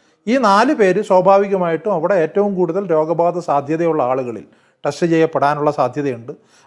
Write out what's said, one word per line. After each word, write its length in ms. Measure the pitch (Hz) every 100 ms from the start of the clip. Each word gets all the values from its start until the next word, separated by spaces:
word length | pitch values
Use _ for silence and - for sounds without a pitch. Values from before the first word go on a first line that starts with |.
| _ _ 208
ഈ 80 | 262
നാല് 360 | 220 196 262
പേര് 260 | 285 190 180
സ്വാഭാവികമായിട്ടും 880 | 202 185 180 196 202 190 175 165 185
അവിടെ 220 | 180 175 196
ഏറ്റവും 360 | 156 202 202 185
കൂടുതൽ 280 | 175 175 196
രോഗബാധ 500 | 156 160 165 170 170
സാധ്യതയുള്ള 640 | 160 143 131 160 170 156
ആളുകളിൽ 420 | 123 131 123 107 - _ _ _
ടെസ്റ്റ് 240 | 143 - 170
ചെയ്യപ്പെടാനുള്ള 640 | 160 160 139 139 147 147
സാധ്യതയുണ്ട്. 600 | 143 127 147 143 120 117 170 _ _